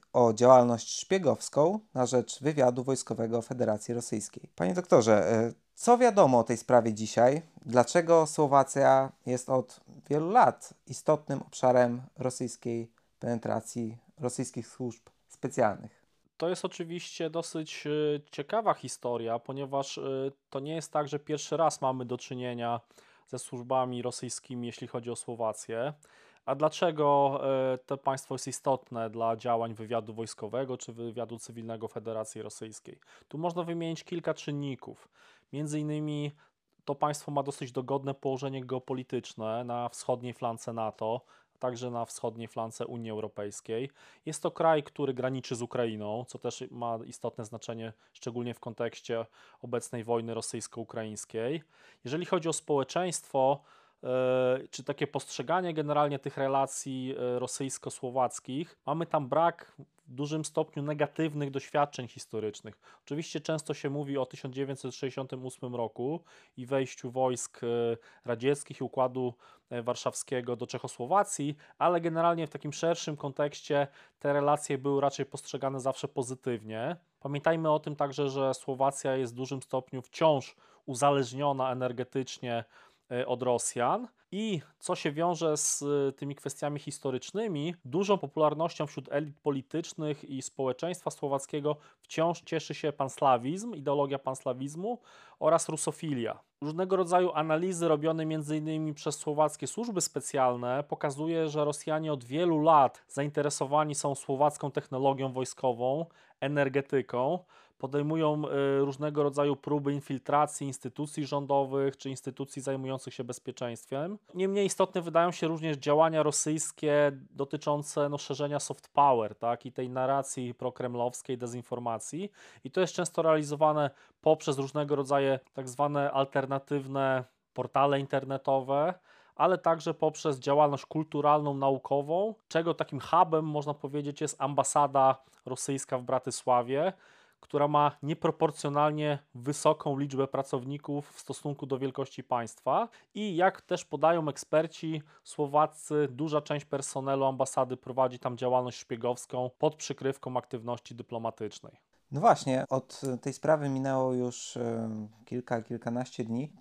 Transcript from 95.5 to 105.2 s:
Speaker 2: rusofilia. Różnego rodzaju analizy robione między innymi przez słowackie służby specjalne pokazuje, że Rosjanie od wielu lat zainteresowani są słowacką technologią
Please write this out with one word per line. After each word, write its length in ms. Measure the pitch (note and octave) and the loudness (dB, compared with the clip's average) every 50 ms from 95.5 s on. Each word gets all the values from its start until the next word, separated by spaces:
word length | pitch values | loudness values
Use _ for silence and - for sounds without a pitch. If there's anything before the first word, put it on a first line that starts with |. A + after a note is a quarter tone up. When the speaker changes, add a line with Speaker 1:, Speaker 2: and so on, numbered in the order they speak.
| E3 D#3+ - - | 4 4 2 0
Speaker 2:
rusofilia. 680 | D#3 - - D#3+ D3 - E3+ D#3 C#3 A#2+ A2+ A2 A2 - _ _ _ - | -6 -4 -4 -4 -6 -4 -4 -4 -2 -2 -2 -4 -6 -8 _ _ _ -10
Różnego 340 | C#3 D3+ D#3 F3 F#3 F#3 F#3+ | -8 -6 -4 -4 -2 0 2
rodzaju 360 | F#3 F#3 E3 F3+ F3+ F3+ F3 D3+ | 2 2 4 4 4 4 4 2
analizy 540 | D3+ D#3 D#3+ D#3 D#3+ F3+ F#3+ F3+ E3 E3+ E3 | 0 0 2 0 0 0 0 -2 0 2 2
robione 380 | D#3 D3 D3+ D#3+ D#3+ D#3+ D#3 | 2 2 2 0 0 0 -2
między 300 | D#3 D#3 D#3 D3 D3 D#3 | -2 -2 -2 -2 -2 -2
innymi 380 | D#3 D3+ D#3 D#3 D#3 D#3+ D3+ D3 | -2 -2 -2 -4 -2 -2 -4 -4
przez 220 | - - D#3 C#3+ | -6 -6 -6 -6
słowackie 500 | - - D#3 D3 D3+ D#3 D3 - - C#3+ | -4 -4 -2 2 2 2 2 0 -2 -8
służby 340 | - - G#3+ A#3+ A#3+ G3+ F3 | -8 -6 -6 -6 -4 -2 -2
specjalne 840 | - - - C#3+ A#2+ - - C#3 B2+ B2 B2 A#2+ B2 B2 B2+ C#3+ C#3+ - | -2 -2 -4 -6 -6 -2 0 2 2 2 2 0 -2 -2 -2 -2 -2 -4
pokazuje, 600 | D#3+ - - D3 C3+ C#3+ D#3 E3 E3 E3 D#3+ D3+ | -6 -4 -4 -4 -2 -2 -2 -2 0 0 0 0
że 160 | C#3+ D3+ D3+ | 0 0 0
Rosjanie 480 | D3 D3 - - D#3+ D#3 D#3 D#3+ D#3 | 0 -2 -4 -4 -2 -2 -2 0 -2
od 120 | D3 C3 A#2+ | -4 -4 -4
wielu 380 | A#2+ C3+ D#3+ F3+ F3 D#3+ D3+ | -4 -2 0 2 2 4 4
lat 400 | D3+ C3 B2+ - C3 A#2+ - - _ - | 6 8 10 10 8 6 4 -2 _ -8
zainteresowani 840 | - C#3 C#3+ D3 D3 D3 C#3+ D3 - - D3 C3 D3 D3+ D3+ D3+ C#3+ | -4 -4 -2 0 0 0 0 0 0 -2 -2 2 2 2 2 2 0
są 200 | - - C#3+ C#3 | -2 -2 -2 -2
słowacką 560 | - - - C3+ C3 D3 D3 C#3+ - D3+ C#3 | -2 -4 -2 2 4 4 2 2 0 -4 -4
technologią 640 | - D3+ - - C3+ B2+ C#3 C#3 C3+ C3 | -4 -4 -4 -4 -2 2 2 2 2 2